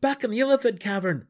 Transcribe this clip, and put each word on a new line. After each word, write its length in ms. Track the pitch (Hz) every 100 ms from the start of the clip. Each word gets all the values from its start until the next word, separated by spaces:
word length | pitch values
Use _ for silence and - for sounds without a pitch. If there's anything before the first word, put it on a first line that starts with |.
Back 240 | 269 277
in 60 | 240
the 100 | 214
Illithid 400 | 269 269 262 196
Cavern. 480 | 202 196 185 156 -